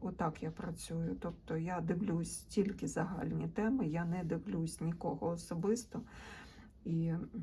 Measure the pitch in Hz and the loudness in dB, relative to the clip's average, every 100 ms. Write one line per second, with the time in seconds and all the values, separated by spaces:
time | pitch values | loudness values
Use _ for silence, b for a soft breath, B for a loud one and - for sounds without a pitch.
0 | 190 - 165 156 160 - 170 165 - 165 | -2 0 0 0 -4 -4 -4 -4 -4 0
1 | 165 - 170 170 - 165 170 180 165 175 | 0 0 -4 -6 -2 0 0 0 2 2
2 | 196 165 170 - - 214 202 - - - | 2 2 0 -4 0 2 4 2 -2 0
3 | 165 - 165 160 165 - 220 262 165 170 | 0 0 0 0 0 2 4 4 4 2
4 | 170 180 165 170 202 180 165 - 160 170 | 0 0 0 0 0 0 0 0 -2 0
5 | 175 - 170 170 - 170 196 233 - - | 0 0 0 0 -2 0 2 2 0 -6
6 | - B B B B B B - - 165 | -8 B B B B B B -8 0 2
7 | 165 165 - 226 | 2 0 -2 -6